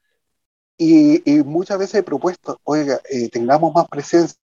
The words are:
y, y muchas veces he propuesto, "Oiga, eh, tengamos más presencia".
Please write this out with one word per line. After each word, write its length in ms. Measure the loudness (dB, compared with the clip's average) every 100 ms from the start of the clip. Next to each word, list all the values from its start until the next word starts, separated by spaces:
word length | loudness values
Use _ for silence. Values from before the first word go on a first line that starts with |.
| _ _ _ _ _ _ _ _
y, 540 | 4 6 6 2 2 0
y 40 |
muchas 340 | 0 -4 -4 -6
veces 180 | -2 -4
he 80 |
propuesto, 560 | -4 -4 -4 -6 -12 -12
"Oiga, 380 | -4 -2 -2 -4 -6
eh, 200 | -6 -6
tengamos 440 | -4 0 0 2
más 140 | -2 -4
presencia". 500 | -8 -2 0 0 -6